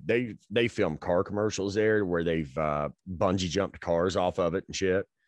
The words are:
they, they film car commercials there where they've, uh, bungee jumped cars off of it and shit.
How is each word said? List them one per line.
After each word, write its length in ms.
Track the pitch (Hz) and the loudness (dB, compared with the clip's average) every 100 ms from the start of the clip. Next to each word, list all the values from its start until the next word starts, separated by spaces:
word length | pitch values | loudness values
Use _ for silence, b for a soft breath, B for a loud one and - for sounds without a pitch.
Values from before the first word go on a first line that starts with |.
| 73 | -2
they, 300 | 120 120 95 _ | 0 -2 -8 _
they 180 | 110 120 | 0 0
film 300 | - 90 76 | 0 -2 -2
car 260 | - 87 | 0 2
commercials 500 | 101 104 107 98 98 | 2 0 -2 -2 -2
there 300 | 98 107 110 | 0 2 2
where 180 | 95 87 | 2 0
they've, 340 | 85 82 71 67 | 0 0 -2 -2
uh, 340 | 76 73 73 - - | -2 0 -4 -6 -12
bungee 380 | 82 98 90 92 | -2 0 2 0
jumped 320 | 82 95 - | -2 -2 -4
cars 340 | - 85 92 95 | -2 2 2 2
off 220 | 90 87 | 0 0
of 160 | 85 | 0
it 100 | 92 - | 0 -6
and 80 | - | -2
shit. 280 | 95 92 - _ | 0 0 -2 _